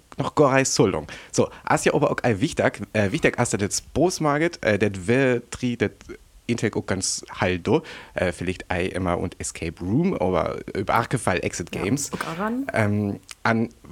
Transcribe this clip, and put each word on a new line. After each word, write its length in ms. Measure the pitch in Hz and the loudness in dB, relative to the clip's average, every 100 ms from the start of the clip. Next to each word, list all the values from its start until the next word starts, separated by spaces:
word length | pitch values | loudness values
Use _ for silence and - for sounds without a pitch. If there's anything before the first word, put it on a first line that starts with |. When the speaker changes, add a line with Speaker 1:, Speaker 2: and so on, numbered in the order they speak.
| _ - | _ -6
Speaker 1:
noch 160 | - - | -2 4
Gorei 280 | 143 135 | 4 6
Solong. 440 | 131 - 113 82 76 - - | 4 4 4 2 -4 -12 -6
So, 180 | - 110 - - | 0 0 -2 0
as 200 | 147 - | 2 2
ja 80 | |
aber 160 | 156 143 | 2 2
auch 80 | - | 2
all 180 | 120 101 | 0 2
wichtig, 400 | 143 - 110 - 101 | 0 2 0 0 -4
äh, 180 | 107 101 | 0 0
wichtig, 260 | 123 135 - | 2 2 2
as 140 | 120 | 0
das 300 | 104 104 - | 0 -2 -2
Bos 400 | - 117 175 - | -4 0 0 2
maget, 420 | 156 147 165 - | 0 2 0 0
äh, 160 | - 101 | 0 2
das 280 | 104 95 90 | 2 0 0
will 360 | 123 135 120 - | 2 4 2 -2
tri, 260 | - 123 117 | -6 -4 0
das 140 | 101 - - - - - - | -2 -2 -18 -20 -20 -10 -4
Intake 320 | 117 110 107 | -2 0 -2
auch 60 | 101 | -2
ganz 380 | 95 - - - | -2 -2 -6 -8
haldo, 520 | - 95 90 87 - - - - - | 0 0 2 2 2 0 -14 -10 -2
äh, 160 | 90 | -2
vielleicht 400 | - 87 - - | -2 -4 -6 -4
ei 140 | 90 92 | -2 -2
immer 300 | 90 92 85 | -2 0 0
und 220 | 87 - | -2 -6
Escape 400 | 92 - 82 - | -10 -8 -8 -6
Room, 320 | 90 123 185 | -2 0 0
aber 440 | - 92 87 80 - - | 0 0 2 0 -4 -8
über 200 | - 98 | -6 0
Arke 240 | 113 120 127 | 0 0 -2
Fall 200 | - 92 | 0 0
Exit 320 | - - 85 - | 0 -4 -8 -4
Speaker 2:
Ja, 80 | |
Speaker 1:
Games. 280 | 92 139 - | -2 -2 -2
Speaker 2:
auch 140 | - 160 | -6 -6
Aran. 380 | 165 214 247 269 | -6 -4 -4 -4
Speaker 1:
Ähm, 460 | - 104 104 101 - - - | 0 0 0 -2 -4 -10 -4
an, 260 | 110 113 113 - - | 0 0 -2 -6 -20